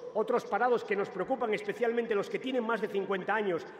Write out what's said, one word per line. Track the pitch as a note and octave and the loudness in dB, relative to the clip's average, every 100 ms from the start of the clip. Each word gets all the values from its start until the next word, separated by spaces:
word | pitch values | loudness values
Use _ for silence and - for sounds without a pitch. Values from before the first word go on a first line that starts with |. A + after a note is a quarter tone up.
| - | -4
otros | G#3 A3 A#3+ - | -2 2 0 0
parados | G3+ B3 A#3 | 2 4 2
que | - G3+ | 2 0
nos | G3 | 0
preocupan, | F3+ F3+ C4 A3+ | -2 -2 0 0
especialmente | G3+ - G3 A#3 A#3+ A#3 | 0 -2 0 0 2 0
los | G3+ G3 | 0 0
que | G#3 | -4
tienen | C4 B3+ | -2 0
más | A3 A3 | 0 0
de | G3+ | 0
cincuenta | G3 F#3+ F#3+ F3+ | -2 0 0 0
años, | G#3+ G#3 E3 - | 0 2 0 -4